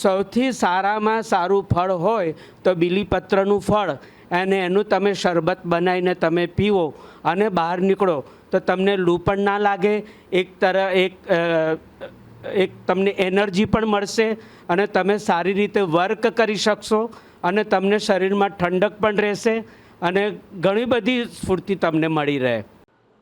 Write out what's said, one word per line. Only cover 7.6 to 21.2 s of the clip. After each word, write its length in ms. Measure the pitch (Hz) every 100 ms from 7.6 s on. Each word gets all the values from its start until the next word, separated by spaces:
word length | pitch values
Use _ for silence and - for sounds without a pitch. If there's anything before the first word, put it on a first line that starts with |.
| 165 180
નીકળો 440 | 190 185 190 147 - - -
તો 80 | 190
તમને 380 | 185 185 190 202
લૂ 200 | 175 175
પણ 200 | 202 196
ના 200 | 202 202
લાગે, 460 | 202 196 202 208 208 - -
એક 280 | 180 185 -
તર-, 320 | 190 190 190
એક, 380 | 185 185 185 -
અ, 80 | 180 170 165 160 160 - - - - - - 190
એક 240 | 202 185 - -
તમને 240 | 180 196
એનર્જી 540 | 196 185 190 208 180 214
પણ 200 | 220 220
મળશે 520 | 208 202 - 220 220 - - -
અને 180 | 175 208
તમે 300 | 202 185 208
સારી 360 | 208 175 175
રીતે 280 | 202 208 214
વર્ક 460 | 190 160 190 220 226
કરી 280 | - 220 202
શકશો 540 | 214 208 - 220 226 - - -
અને 200 | 175 202
તમને 360 | 214 220 196 208
શરીરમાં 500 | 202 190 190 202 202
ઠંડક 500 | 196 175 180 202 -
પણ 160 | 214 208
રહેશે 440 | 208 202 226 220 220 - - -
અને 380 | 175 185 208 180 - 196
ઘણી 260 | 170 202 240
બધી 400 | 247 208 247